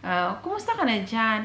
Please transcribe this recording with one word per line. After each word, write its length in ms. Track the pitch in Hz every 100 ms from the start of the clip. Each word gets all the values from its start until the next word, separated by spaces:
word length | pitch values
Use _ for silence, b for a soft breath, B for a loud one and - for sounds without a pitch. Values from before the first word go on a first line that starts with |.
Ah, 380 | 180 180 180 196
Kumusta 320 | 339 415 403
ka 120 | 453 302
na 160 | 220
dyan? 400 | 190 226 220 214